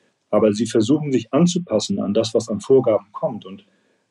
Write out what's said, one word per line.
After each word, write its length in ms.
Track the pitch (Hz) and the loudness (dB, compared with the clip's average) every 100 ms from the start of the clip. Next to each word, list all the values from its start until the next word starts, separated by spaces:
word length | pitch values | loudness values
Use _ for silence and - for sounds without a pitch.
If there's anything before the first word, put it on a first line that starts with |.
| _ _ _ | _ _ _
Aber 240 | 104 107 | 2 2
sie 120 | 104 113 | 2 0
versuchen, 460 | 117 110 151 147 | 0 2 0 0
sich 220 | 127 - | -2 0
anzupassen 680 | 139 175 175 - 107 - 98 | 2 2 0 -2 -2 -2 -4
an 140 | 101 | -2
das, 200 | 104 110 | 0 0
was 160 | 117 113 | -2 -2
an 120 | 104 | -4
Vorgaben 460 | - 135 120 104 - | 2 4 4 0 -2
kommt. 340 | - 160 107 92 | -8 -6 -6 -14
Und 200 | 98 _ _ _ _ _ | -20 _ _ _ _ _